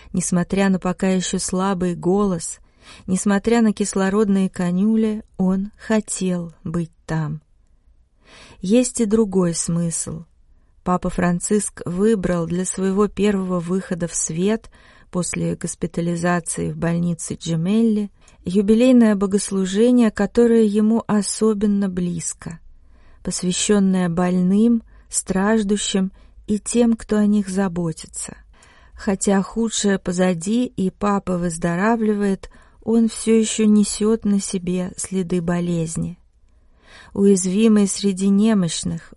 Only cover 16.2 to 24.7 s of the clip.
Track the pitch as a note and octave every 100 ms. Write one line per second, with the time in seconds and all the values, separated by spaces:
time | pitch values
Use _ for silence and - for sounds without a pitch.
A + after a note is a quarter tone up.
16.2 | F3 F3 E3 - E3 D#3 E3 E3+ F3 E3+
17.2 | - - - E3 E3+ A3 A3+ G#3 G#3 -
18.2 | - - - F#3 G3+ A3 B3+ B3 A3 G#3
19.2 | G3 G3+ - G3 F#3+ F#3+ A#3+ B3 A3+ -
20.2 | G3+ - A#3 A#3 A3 G3+ G#3+ A3+ - G#3
21.2 | F#3+ - A3 G#3 G#3 G3+ G3+ F3+ F3+ E3+
22.2 | - - - E3 - - - - - -
23.2 | - - F3+ F3+ - G#3 F#3+ F#3 F3+ E3
24.2 | F3+ F3+ F3+ G3+ A3+